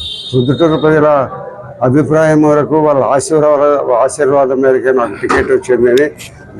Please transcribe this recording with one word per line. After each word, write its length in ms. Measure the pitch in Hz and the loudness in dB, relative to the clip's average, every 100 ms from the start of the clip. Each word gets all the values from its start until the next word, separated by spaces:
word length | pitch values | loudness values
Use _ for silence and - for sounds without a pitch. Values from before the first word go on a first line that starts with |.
| - - - | -14 -14 -4
ప్రొద్దుటూరు 480 | 127 123 135 165 156 | -2 0 0 0 2
ప్రజల 220 | 156 156 151 143 120 - - - - - 127 | 2 2 2 2 0 -8 -14 -16 -18 -4 0
అభిప్రాయం 560 | 143 135 156 156 156 151 | 0 0 0 2 2 2
వరకు 240 | 147 139 156 151 | 2 0 0 2
వాళ్ళ 160 | 139 110 139 | 2 0 0
ఆశీర్వాద-, 760 | - 156 151 143 147 143 131 120 127 | 0 0 2 2 2 0 0 0 0
ఆశీర్వాదం 540 | 147 135 143 135 131 | 0 0 2 0 0
మేరకే 300 | 135 131 120 131 | 0 0 0 0
నాకు 140 | 117 - | -2 -6
టికెట్ 300 | 123 139 135 131 | -4 -2 0 -2
వచ్చిందని 520 | - 120 123 123 151 - - - - - | 0 0 2 2 0 -4 -18 -20 -20 -4